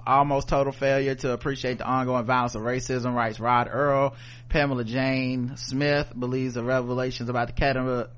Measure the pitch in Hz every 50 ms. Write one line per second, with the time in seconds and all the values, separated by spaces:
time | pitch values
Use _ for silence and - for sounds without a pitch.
0 | - - 131 139 143 143 139 139 139 - 151 139 139 135 135 - 139 135 135 139
1 | 139 135 135 127 - 131 120 120 - 139 139 123 - 127 127 113 - - 127 131
2 | 127 127 127 123 113 113 127 127 123 123 - 107 110 120 127 127 123 - 127 127
3 | 120 127 123 120 113 113 107 107 110 120 123 120 120 - - 123 143 143 139 135
4 | 139 139 - - - - - - - - - 160 147 143 135 123 117 107 117 131
5 | 131 131 131 131 131 127 127 127 123 123 135 - - - 127 135 147 147 143 143
6 | 147 - - 120 123 123 127 131 131 131 120 120 117 123 131 131 123 120 123 127
7 | 127 127 127 - 120 120 123 123 120 117 - - 151 139 135 131 127 131 127 123
8 | 113 - -